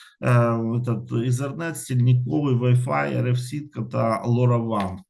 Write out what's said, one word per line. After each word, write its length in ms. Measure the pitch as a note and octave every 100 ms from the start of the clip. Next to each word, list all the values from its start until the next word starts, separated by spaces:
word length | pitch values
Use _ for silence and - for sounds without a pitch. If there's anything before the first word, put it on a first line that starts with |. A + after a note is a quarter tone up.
| - _
е, 100 | -
этот, 800 | A#2+ A#2 A2+ A2+ A#2+ A#2+ A2 -
Ethernet, 680 | A#2+ B2+ B2 C#3 C#3+ E3
стільниковий, 800 | D#3 - B2+ A#2+ B2 B2+ D#3 C#3+
Wi-Fi, 680 | A#2+ B2 B2 C#3 D3 C#3+ B2
R 80 | A#2+
F 60 | B2
сітка 460 | - D3 - A#2
та 420 | G#2+ A#2+ A#2 A2+ A#2+
LoRaWAN. 720 | A#2+ B2 A#2+ A2+ G#2+ F#2+ F#2 -